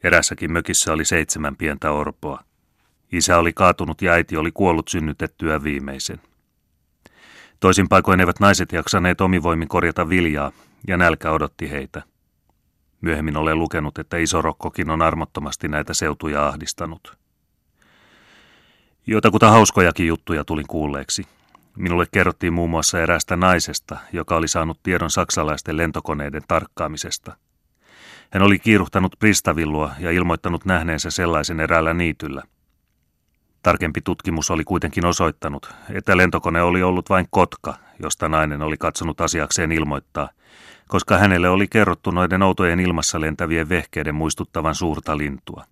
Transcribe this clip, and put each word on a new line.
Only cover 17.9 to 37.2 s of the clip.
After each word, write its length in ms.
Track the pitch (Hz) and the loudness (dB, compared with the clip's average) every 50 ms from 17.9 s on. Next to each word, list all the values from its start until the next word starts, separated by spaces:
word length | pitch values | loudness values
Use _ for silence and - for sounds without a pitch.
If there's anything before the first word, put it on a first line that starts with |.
| _ _ _ _ _ _ _ _ _ _ _ _ _ _ _ _ _ _ _ _ _ _ _ | _ _ _ _ _ _ _ _ _ _ _ _ _ _ _ _ _ _ _ _ _ _ _
Joitakuta 440 | - 110 107 - 113 92 107 117 110 | -2 0 4 4 4 4 6 6 10
hauskojakin 560 | 107 113 107 - - - 92 87 80 - 92 | 10 10 8 8 6 4 4 4 4 2 0
juttuja 380 | 82 82 78 _ - 87 76 73 | 0 0 -2 _ -4 -4 -4 -4
tulin 220 | - 82 76 73 | -4 -6 -6 -6
kuulleeksi. 600 | 71 - 82 76 73 71 69 69 - - - 92 _ _ _ _ _ _ - _ _ _ | -6 -6 -4 -4 -4 -4 -6 -8 -8 -8 -8 -8 _ _ _ _ _ _ -20 _ _ _
Minulle 300 | - 92 90 85 87 90 - - | -6 -4 -2 0 0 0 0 2
kerrottiin 400 | 98 90 87 85 _ - 90 85 | 2 2 2 0 _ -2 -2 0
muun 180 | 85 85 82 | 0 -2 0
muassa 300 | 82 80 80 - - 90 | -2 0 -2 -2 0 0
eräästä 360 | 82 82 87 82 - - 92 | 0 2 0 0 0 -2 -2
naisesta, 640 | 87 92 92 92 85 - - 76 - _ - - - - - - | 2 4 4 4 4 2 -2 -8 -12 _ -12 -16 -16 -16 -12 -10
joka 240 | 87 78 - 87 | -10 -4 -2 0
oli 120 | 82 80 80 | 0 0 0
saanut 320 | - 90 80 80 80 _ _ | -2 -2 -2 -4 -6 _ _
tiedon 280 | - 92 85 80 82 | -2 -2 -2 -2 -2
saksalaisten 640 | - - 87 - - - 80 78 78 69 - - 78 | -2 -2 -2 -2 -2 -2 -2 -2 -4 -6 -6 -6 -4
lentokoneiden 680 | 78 82 82 78 78 - - 80 73 71 71 69 78 71 _ | -2 -2 -2 -2 -6 -6 -6 -6 -6 -6 -8 -10 -12 -6 _
tarkkaamisesta. 880 | 85 82 - - _ - 82 78 78 76 - - - - _ - - _ _ _ _ _ _ _ _ _ _ _ _ - - - - - - _ | -2 -2 -2 -4 _ -8 -8 -8 -8 -10 -10 -10 -10 -12 _ -18 -20 _ _ _ _ _ _ _ _ _ _ _ _ -20 -20 -20 -20 -20 -20 _
Hän 120 | - 95 95 | 0 2 4
oli 160 | 101 101 95 | 4 4 4
kiiruhtanut 580 | - 113 110 101 92 - - 98 92 90 - _ | 4 4 4 4 4 2 0 0 0 0 -2 _
Pristavillua 720 | - 107 101 - - - 80 78 82 76 76 76 76 73 67 69 | 2 2 2 4 2 0 0 0 -2 -2 -2 -2 -2 -4 -6 -6
ja 120 | 82 85 | -4 -2
ilmoittanut 540 | 85 90 90 87 82 78 - 92 87 82 - | 0 0 2 0 -2 -2 -4 -6 -6 -4 -2
nähneensä 460 | 95 92 85 80 85 80 78 - 90 | 0 0 0 0 -2 -4 -4 -4 -6
sellaisen 500 | 80 - 92 85 82 78 73 - 82 80 | -4 -2 -2 0 0 -2 -2 -4 -4 -4
eräällä 340 | 78 80 82 82 80 80 82 | 0 2 2 2 2 0 0
niityllä. 480 | 85 85 82 78 _ - 73 69 67 - _ _ _ _ _ _ _ _ _ _ _ _ _ _ _ _ _ _ _ _ _ _ _ _ | 0 0 -2 -2 _ -8 -10 -10 -12 -14 _ _ _ _ _ _ _ _ _ _ _ _ _ _ _ _ _ _ _ _ _ _ _ _
Tarkempi 380 | 90 85 80 92 82 73 - | 0 0 2 0 -4 -4 -4
tutkimus 500 | 73 - 90 - - - 82 80 73 - | -4 -4 -4 -4 -4 -4 -4 -2 -2 -2
oli 140 | 90 78 78 | -2 -2 -2
kuitenkin 420 | - 95 87 82 82 78 - 85 | -2 -2 -2 -2 -2 -4 0 0
osoittanut, 680 | 87 87 - 90 80 76 _ - 80 71 69 - - - - - - | 0 2 2 0 0 0 _ -8 -10 -10 -10 -14 -16 -20 -20 -18 -12
että 260 | 104 98 - - 98 | -10 -8 0 2 4
lentokone 460 | 90 92 92 - 85 - 90 80 82 87 | 6 6 4 4 0 -2 0 0 2 2
oli 200 | 87 90 92 90 | 2 2 2 2
ollut 280 | 92 92 90 87 - | 2 2 0 0 2
vain 160 | 98 92 | 2 2